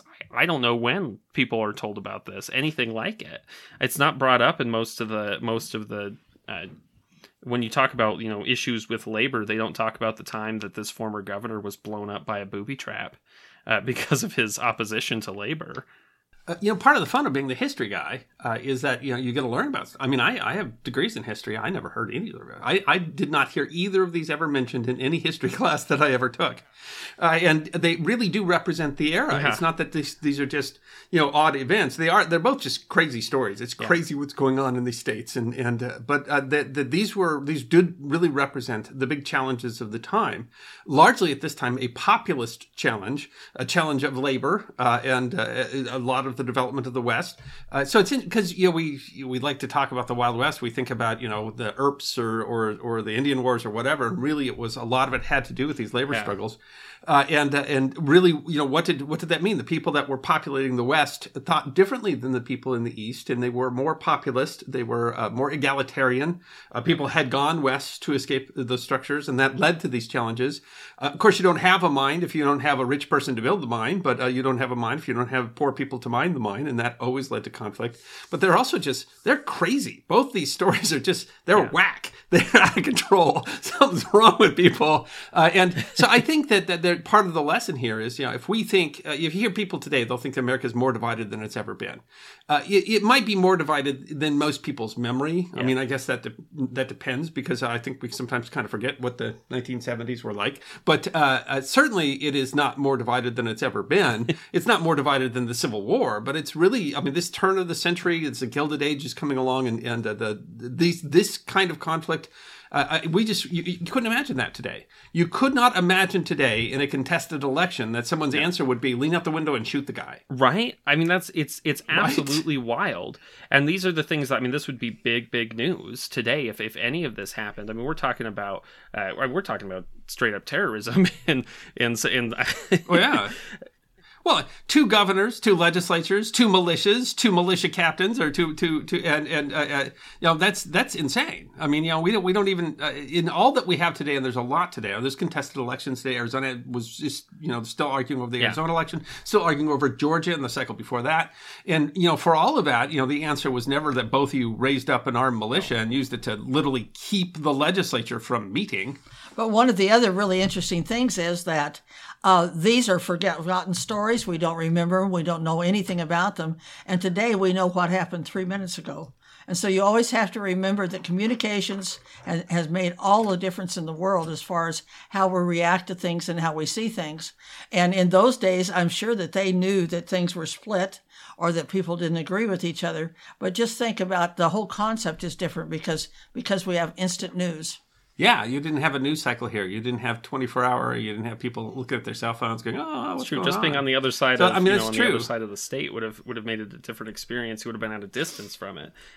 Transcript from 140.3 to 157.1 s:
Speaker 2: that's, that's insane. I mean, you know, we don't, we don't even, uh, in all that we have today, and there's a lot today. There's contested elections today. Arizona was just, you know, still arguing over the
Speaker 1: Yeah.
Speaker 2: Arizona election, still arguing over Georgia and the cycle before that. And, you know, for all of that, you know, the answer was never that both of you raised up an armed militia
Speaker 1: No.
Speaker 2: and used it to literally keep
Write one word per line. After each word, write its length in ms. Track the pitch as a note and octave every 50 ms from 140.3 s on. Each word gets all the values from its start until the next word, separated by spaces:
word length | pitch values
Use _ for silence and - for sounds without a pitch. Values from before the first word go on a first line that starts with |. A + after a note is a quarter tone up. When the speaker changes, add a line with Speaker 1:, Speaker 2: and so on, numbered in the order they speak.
| E3
Speaker 2:
that's, 300 | D#3 F3+ G#3 F#3+ - -
that's 320 | D#3+ D3+ F#3 B3+ C4 -
insane. 560 | E3 D#3 C3 - A#3+ D4 E4 - - - - - -
I 80 | D#3+
mean, 160 | C#3+ D3 D3+ D#3+
you 80 | E3
know, 80 | D#3+ D#3+
we 100 | D#3+ F#3
don't, 120 | A3 G#3 F3+
we 100 | F#3 F#3
don't 140 | G#3 G3+
even, 280 | G3 F#3+ F3 E3+ D#3+ - -
uh, 80 | C#3+ D3
in 400 | C3 C#3+ C#3+ B2+ D3+ F3 E3 E3+
all 220 | C#3+ E3 G#3+ C4
that 160 | C4 C4 G#3
we 100 | F3+ F3
have 160 | C#3+ F3 E3+ E3
today, 220 | - D#3 D3 C#3+
and 100 | C3+ C3
there's 100 | B2+ A#2
a 60 | B2+
lot 300 | A#2+ B2 C#3+ E3 F3+ -
today. 280 | - C3+ G#2 G2+ G2+ A2
There's 160 | A#2+ C3+ C3+
contested 420 | - F#3+ D#3+ D#3+ D#3 A#2+ - -
elections 440 | C#3 B2 A#2+ C3 - - C#3+ C3 A#2+
today. 140 | - C3+ B2+
Arizona 440 | A#2+ A#2 A#2 A#2 C3+ C3+ C3+ B2+ A#2+ A#2+
was 300 | C3 B2 A#2+ A2 A2+ -
just, 280 | - D3 C#3+ C#3+ - - _ - -
you 100 | D#3 C#3
know, 120 | A#2+ A#2+
still 240 | A2+ A2+ - - D3+
arguing 340 | C#3+ C3+ C3+ B2 - C#3+ B2+ B2
over 80 | A#2+
the 80 | A#2+ A#2+
Speaker 1:
Yeah. 60 | A#2+
Speaker 2:
Arizona 280 | G#2+ G#2+ D3 D#3+ E3 E3
election, 320 | E3 D#3+ D#3+ - D#3+ - - - - -
still 180 | - - G#3 F3
arguing 280 | E3+ D3+ C#3+ D3+ D#3
over 180 | D3 B2+ C#3+ C3+
Georgia 440 | A#2 - D3 D3 D#3+ E3 D#3+ F3 E3+
and 100 | D3+ C3+
the 60 | A#2
cycle 240 | - C#3 B2 - A2
before 300 | G2 A2+ - B2+ A#2+ A#2+
that. 280 | C#3+ D#3+ D#3+ D#3+ - - - - - - - -
And, 240 | - E3 D#3+ D3 C#3+ -
you 160 | G3 F3 F3
know, 80 | D#3
for 180 | C3 - F3+ E3
all 220 | D#3 E3+ B3 D#4
of 80 | C4+ E3
that, 260 | D3 B2 A#2 B2+ C#3+
you 80 | D#3+ C#3+
know, 60 | C3
the 180 | B2+ D3 C#3+ D#3
answer 260 | D3+ D3 - - C#3+
was 160 | B2+ B2 A#2
never 260 | C3+ C#3 D3 D#3 D3+ C3+
that 160 | B2+ A2+ A2
both 200 | C3 C3+ C#3+ C#3
of 40 | C#3+ C3+
you 160 | B2 A#2 A2
raised 340 | A2 B2 C3+ C#3 B2+ A#2 -
up 160 | C3+ A#2+ -
an 100 | D#3 A#2+
armed 220 | A#2+ C3 C3 A#2+
militia 380 | A2 G#2+ G#2+ C3 F#3 A#2+ - B2
Speaker 1:
No. 60 | A2+
Speaker 2:
and 120 | A2+ A2+ B2
used 200 | C#3 C3 - B2+
it 100 | A#2 -
to 100 | B2 A2
literally 560 | G#2 - C3 C3 D3+ D3 C#3 C3 B2 G#2 - -
keep 480 | - - -